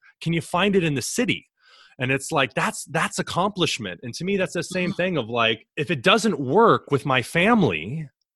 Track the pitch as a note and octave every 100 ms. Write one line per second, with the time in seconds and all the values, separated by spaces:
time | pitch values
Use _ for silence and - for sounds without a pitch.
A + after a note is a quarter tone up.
0 | _ _ D#3+ E3 - F3 G3+ F#3+ E3 C#3
1 | - - A#3+ G#2 - _ _ - - -
2 | B2+ C3+ - D#3+ C3+ - D#3 - - D#3+
3 | F#3+ - E3 - G3 G3 D#3+ - G2 F2
4 | B2+ - F3 G3 F#3 F3+ - F#3 F3+ -
5 | F3+ E3 A2 A#2+ A2+ A#2 _ - D3+ D#3+
6 | F3 G#3+ A3+ D3 B2+ E3+ A3+ B2+ - C#3
7 | C#3+ B2+ A#2+ E3 F#3+ A#3+ C#3+ D#2+ F2 D#3
8 | D3+ _ _